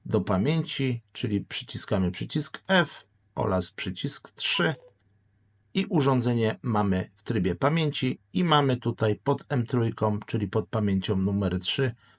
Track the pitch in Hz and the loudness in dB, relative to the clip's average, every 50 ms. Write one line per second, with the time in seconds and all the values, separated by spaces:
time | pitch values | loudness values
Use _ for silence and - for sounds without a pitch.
0 | - - 110 107 95 - 101 92 107 143 165 160 156 - - - 135 131 123 117 | -4 -2 0 0 2 2 2 2 2 2 2 0 0 -2 -4 -2 -2 -2 -2 -4
1 | - _ - - - 110 104 101 98 - - - - - - 101 - - 110 95 | -6 _ -10 -6 -4 -2 -2 -2 -2 -4 -8 -10 -8 -8 -6 -6 -4 -2 0 0
2 | 92 87 90 - 113 113 - 151 143 - - - - - 190 180 165 - - - | 0 0 -2 -4 -6 -4 -2 -2 -2 -4 -6 -8 -2 2 2 4 2 2 -2 -10
3 | - _ _ _ _ _ _ - - 104 95 92 92 - - - - 92 - - | -18 _ _ _ _ _ _ -4 -2 0 0 0 -2 -2 -6 -8 -8 -8 -6 -4
4 | - 139 - - - - - - - - - - - 160 147 - - - _ _ | -4 -6 -6 -6 -8 -12 -10 -6 -4 -2 0 2 2 0 0 -2 -8 -20 _ _
5 | _ _ _ _ _ _ _ _ _ _ _ _ _ _ - 190 196 - 190 160 | _ _ _ _ _ _ _ _ _ _ _ _ _ _ -2 -2 0 2 2 2
6 | 131 139 131 123 113 123 120 117 113 107 - - - 127 107 107 104 101 92 92 | 4 4 4 2 2 2 2 2 2 0 -2 -2 -4 -2 0 2 2 2 2 0
7 | 92 - _ _ _ - - 110 90 92 87 - - 143 156 165 160 147 135 - | -2 -4 _ _ _ -2 0 0 0 0 0 0 0 0 2 2 0 0 -2 -2
8 | 131 127 127 - _ _ - 180 180 170 156 147 143 135 127 120 - 120 107 - | -2 -2 -2 -4 _ _ -2 0 2 4 4 4 4 4 2 0 0 -4 -2 0
9 | 110 107 107 - - 139 139 123 - - 143 127 117 - - 123 113 113 113 - | 0 0 0 0 -2 -2 -2 -2 -4 -4 -2 -2 -2 0 0 0 0 0 0 0
10 | 110 107 107 101 - - - 113 104 95 - 110 101 - - 110 104 101 98 95 | 0 0 0 -2 -4 -4 -4 -2 -2 -2 -2 -2 -2 -2 -2 0 0 2 2 0
11 | 92 - 104 95 95 101 98 101 101 92 92 90 - - - - 135 127 120 - | 0 0 0 0 0 0 0 0 0 0 0 -2 -2 -2 -2 0 0 -2 -2 -6
12 | _ _ _ | _ _ _